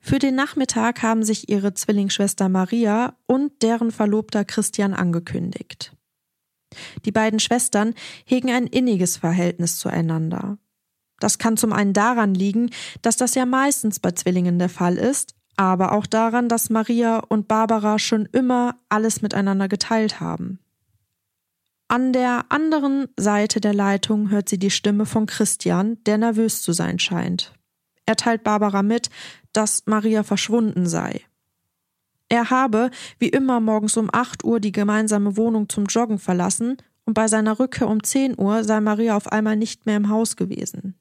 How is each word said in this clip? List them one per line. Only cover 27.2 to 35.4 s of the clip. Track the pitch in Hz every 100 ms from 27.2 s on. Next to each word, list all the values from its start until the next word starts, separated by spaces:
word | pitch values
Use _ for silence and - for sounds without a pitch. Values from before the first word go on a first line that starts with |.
| 180 180 - _ _ _ _ _ -
Er | 220
teilt | 240 226
Barbara | 220 208 208 196
mit, | 202 233 - - - - _
dass | 214 214 - -
Maria | 214 214 214
verschwunden | 208 202 - 233 214 180 175
sei. | 165 - - _ _ _ _ _ _ _ _ _ _ _
Er | 233 233
habe, | 262 262 214 254 - - -
wie | 240
immer, | 269 269 240
morgens | 220 214 208 226
um | 214
acht | - 247 -
Uhr | - 233
die | 208
gemeinsame | 196 202 214 220 208 202
Wohnung | 202